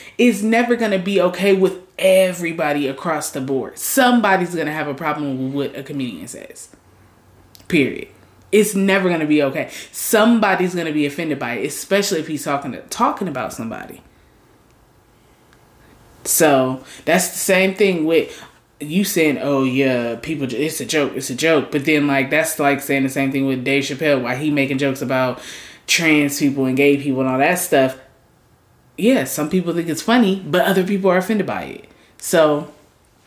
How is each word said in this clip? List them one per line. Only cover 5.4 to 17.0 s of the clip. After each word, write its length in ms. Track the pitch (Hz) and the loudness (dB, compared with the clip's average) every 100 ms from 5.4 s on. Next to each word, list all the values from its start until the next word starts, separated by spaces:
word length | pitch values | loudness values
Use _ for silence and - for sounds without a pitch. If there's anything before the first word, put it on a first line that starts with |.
| 131 | -4
with 180 | 139 131 | -4 -6
what 60 | - | -8
a 40 | |
comedian 440 | 139 143 123 90 87 | -10 -8 -6 -8 -14
says. 420 | - - - - - _ _ _ _ _ _ _ - - | -14 -16 -20 -20 -20 _ _ _ _ _ _ _ -20 -2
Period. 400 | 175 127 - - - _ _ _ | 0 2 -2 -14 -18 _ _ _
It's 240 | 208 214 190 | 2 4 2
never 320 | 196 190 185 | 2 2 2
gonna 180 | 170 151 | 0 2
be 140 | 151 | 2
okay. 260 | 139 143 135 - - | 2 -2 -8 -12 -16
Somebody's 840 | - - 220 226 233 208 185 180 175 | -10 0 4 4 4 2 2 0 -2
gonna 160 | 165 | -4
be 140 | 151 143 | -2 -2
offended 340 | 143 165 139 | -2 -6 -4
by 140 | 127 | -6
it, 120 | 120 131 | -6 -6
especially 520 | - - 196 196 165 | -8 -2 0 0 -4
if 80 | 143 | -4
he's 160 | 151 | -6
talking 300 | 160 143 143 | -4 -4 -4
to, 80 | 107 | -12
talking 440 | - - 247 302 190 | -12 -2 -2 -2 -6
about 240 | 135 110 | -6 -8
somebody. 480 | - 113 - - - - _ _ _ _ _ _ _ _ _ _ _ _ _ _ _ _ _ - - - - | -8 -10 -10 -14 -18 -20 _ _ _ _ _ _ _ _ _ _ _ _ _ _ _ _ _ -20 -20 -20 -14
So 600 | - - 160 135 131 131 - - | -4 2 4 4 2 -2 -10 -12